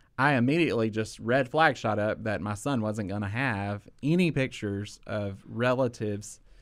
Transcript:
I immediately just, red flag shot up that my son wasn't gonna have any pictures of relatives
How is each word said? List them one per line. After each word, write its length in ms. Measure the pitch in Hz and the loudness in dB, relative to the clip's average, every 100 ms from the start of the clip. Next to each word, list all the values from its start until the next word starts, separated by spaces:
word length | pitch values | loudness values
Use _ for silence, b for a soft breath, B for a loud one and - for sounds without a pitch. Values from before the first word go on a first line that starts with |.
| b - | b 0
I 160 | 139 | 4
immediately 560 | 135 120 160 151 110 113 | 4 4 4 2 2 0
just, 280 | 107 107 - | 0 -4 -4
red 280 | 107 131 123 | 0 2 2
flag 280 | 151 160 123 | 4 4 4
shot 220 | 110 104 | 0 0
up 260 | 107 90 | 0 0
that 160 | 107 98 | -2 -2
my 140 | 98 | -2
son 260 | 101 143 131 | -4 -2 0
wasn't 280 | 107 107 95 | 0 -2 -4
gonna 200 | 101 101 | -4 -2
have 600 | 110 135 101 101 101 - - | -2 -2 -2 -2 -6 -10 -6
any 280 | 139 175 175 | 0 4 4
pictures 720 | 143 131 - 104 101 104 - - | 2 -2 -2 -4 -4 -6 -10 -8
of 360 | 107 101 95 - | -4 -4 -8 -10
relatives 920 | 113 123 127 127 123 107 104 - - b b | -2 0 2 0 -2 -4 -4 -8 -16 b b